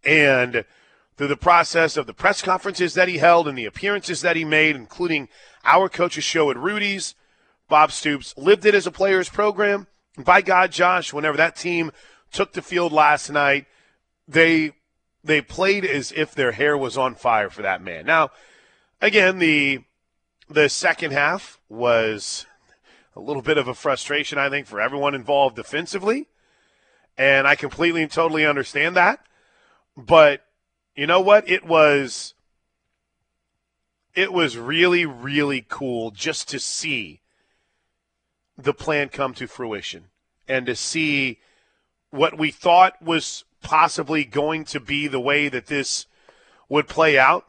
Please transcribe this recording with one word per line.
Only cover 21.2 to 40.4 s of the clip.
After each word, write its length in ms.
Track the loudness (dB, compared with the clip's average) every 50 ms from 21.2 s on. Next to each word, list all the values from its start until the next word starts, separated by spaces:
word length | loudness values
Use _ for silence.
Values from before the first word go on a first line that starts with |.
| 0 0 -2 -4 -8 -16 -20 _ _ _
was 800 | -10 -2 0 2 2 2 2 0 -4 -6 -10 -10 -12 -12 -14 _ _ _ _ _ _ _ _ _ _ _ _ _ _
a 40 | -16
little 240 | -10 -8 -8 -6 -2
bit 160 | 0 0 0
of 80 | 0
a 80 | -2 -8
frustration, 640 | -6 -2 -4 -2 -2 -4 -6 -4 -4 -4 -4 -4 -2
I 100 | -2 -2
think, 160 | -2 -6 -8
for 160 | -8 -6 -4
everyone 320 | -4 -4 -2 -2 -2 -2 -4
involved 420 | -4 -4 -2 2 2 2 0 0
defensively. 720 | -6 -14 -8 -8 -8 -8 -6 -10 -6 -4 -2 -4 -4 -6 _ _ _ _ _ _ _ _ _ _ _ _ _ _ _ _ _ _
And 300 | 0 2 4 4 4 4
I 80 | 2 2
completely 480 | 2 0 -10 -4 -2 -2 0 0 0
and 100 | -4 -2
totally 360 | 0 0 0 0 0 0 0
understand 480 | 2 0 -2 -4 -6 -4 -2 -2 0 2
that. 240 | 2 2 2 2 -2 _ _ _ _ _ _ _ _ _ _ _ _ _ _ _
But 480 | -20 0 4 6 8 8 8 6 0 _ _ _ _ _ _ _ _ _ _ _
you 100 | -6 -2
know 140 | 2 2 2
what? 300 | 6 6 6 6 6 2
It 160 | -4 -4 -2
was, 680 | 2 4 6 6 6 4 2 0 -4 -10 -12 -14 -16 _ _ _ _ _ _ _ _ _ _ _ _ _ _ _ _ _ _ _ _ _ _ _ _ _ _ _ _ _ _ _ _ _ _ _ _ _
it 160 | -4 -2 -2
was 260 | 0 0 -2 -2 -2
really, 480 | -8 -10 -6 0 2 2 2 2 0 -2
really 600 | -4 -8 -12 -10 -4 -2 -2 0 0 -4 -6 -8
cool 440 | _ -12 -8 -8 -6 -6 -6 -6 -8
just 360 | -10 -8 -8 -8 -6 -8 -10 -10
to 100 | -10 -10
see 600 | -10 -8 -8 -8 -6 -6 -6 -6 -8 -12 -18 _ _ _ _ _ _ _ _ _ _ _ _ _ _ _ _ _ _ _ _ _ _ _ _ _ _ _ _
the 160 | -6 -6 -6 -6
plan 360 | _ -6 -4 -4 -4 -4 -6
come 240 | -6 -8 -8 -8 -6
to 140 | -12 -16
fruition 580 | -16 -12 -12 -10 -10 -10 -10 -10 -14 -16 -16 _ _ _ _ _ _ _ _